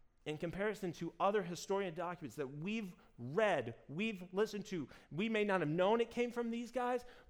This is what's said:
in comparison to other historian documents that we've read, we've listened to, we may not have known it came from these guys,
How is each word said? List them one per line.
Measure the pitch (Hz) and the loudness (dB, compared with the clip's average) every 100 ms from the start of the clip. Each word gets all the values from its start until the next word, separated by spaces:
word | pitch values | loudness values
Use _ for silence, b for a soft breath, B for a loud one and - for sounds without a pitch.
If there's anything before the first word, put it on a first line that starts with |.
| - _ - | -20 _ -6
in | 151 | -4
comparison | 170 175 208 202 185 | -4 -2 -2 -2 -4
to | - 170 - | -4 -6 0
other | 190 208 | 2 2
historian | 175 170 - 196 196 | 0 -4 0 0 0
documents | 165 175 175 147 127 | -2 -6 -6 -8 -6
that | 135 147 | -6 -4
we've | 170 226 196 175 B - | -4 -2 -4 -10 B -12
read, | 120 160 214 160 117 117 - | -4 2 4 4 0 -6 -8
we've | 147 226 202 180 | -2 -2 -2 -4
listened | 185 214 208 196 | 0 0 0 -4
to, | 180 123 B B | -4 -4 B B
we | 147 226 | -2 2
may | 220 | 2
not | 208 190 | 4 4
have | 151 | 4
known | 165 185 233 | 4 6 6
it | 233 | 2
came | 240 240 | 0 -2
from | 233 233 | -2 -2
these | 233 233 | -4 -4
guys, | 254 247 247 - B B | -2 0 0 -2 B B